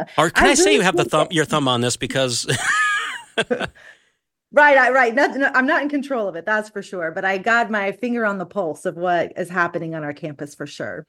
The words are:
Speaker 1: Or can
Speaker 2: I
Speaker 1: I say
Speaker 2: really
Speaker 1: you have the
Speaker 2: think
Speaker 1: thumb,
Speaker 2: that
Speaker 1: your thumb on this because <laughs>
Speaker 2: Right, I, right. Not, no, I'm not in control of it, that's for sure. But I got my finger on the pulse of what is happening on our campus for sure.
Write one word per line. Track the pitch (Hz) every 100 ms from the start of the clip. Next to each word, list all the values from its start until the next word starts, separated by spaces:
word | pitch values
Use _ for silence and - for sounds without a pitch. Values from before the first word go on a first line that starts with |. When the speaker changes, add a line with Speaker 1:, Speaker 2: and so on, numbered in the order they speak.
| 151 -
Speaker 1:
Or | 160
can | - -
Speaker 2:
I |
Speaker 1:
I | -
say | 330
Speaker 2:
really | 285
Speaker 1:
you |
have | 185 175
the |
Speaker 2:
think | 151
Speaker 1:
thumb, | 156 -
Speaker 2:
that |
Speaker 1:
your | 156 147
thumb | 156 135
on | 123
this | 120 -
because | 123 135 131 117 - 131 - - - - - 988 - -
<laughs> | - 240 117 - - - _ _ _ _ _
Speaker 2:
Right, | - 294 269
I, | 247
right. | 254 247 226
Not, | 277 233
no, | 277 269
I'm | 262
not | 320
in | 285
control | 294 - 262 202
of | 165
it, | 170
that's | 214 214
for | 202
sure. | 190 190 160
But | 165
I | 190 190
got | 190 233 226
my | 214 196
finger | 190 247 240 220
on | 202
the | 170
pulse | 196 175 143 190
of | 160
what | 180 175 107 -
is | 170
happening | 185 175 170 165 160
on |
our | 147
campus | 147 160 143 147
for | - 147
sure. | - 117 90